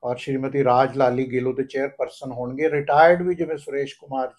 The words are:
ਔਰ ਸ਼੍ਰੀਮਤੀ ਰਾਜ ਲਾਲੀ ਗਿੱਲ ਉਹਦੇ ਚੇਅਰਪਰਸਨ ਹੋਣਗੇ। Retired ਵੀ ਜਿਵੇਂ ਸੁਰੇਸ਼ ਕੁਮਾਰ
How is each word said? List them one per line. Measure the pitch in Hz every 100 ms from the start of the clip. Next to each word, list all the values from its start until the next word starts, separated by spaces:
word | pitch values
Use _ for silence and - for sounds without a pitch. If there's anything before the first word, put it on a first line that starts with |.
ਔਰ | 123 123
ਸ਼੍ਰੀਮਤੀ | - 135 135 139
ਰਾਜ | 131 123 131 123
ਲਾਲੀ | 127 123 127
ਗਿੱਲ | 123 123
ਉਹਦੇ | 131
ਚੇਅਰਪਰਸਨ | 135 135 135 - 127 - 139
ਹੋਣਗੇ। | 123 123 127 156
Retired | 147 147 147 165 175
ਵੀ | 180
ਜਿਵੇਂ | 175 165 156
ਸੁਰੇਸ਼ | 147 139 135 -
ਕੁਮਾਰ | 143 135 127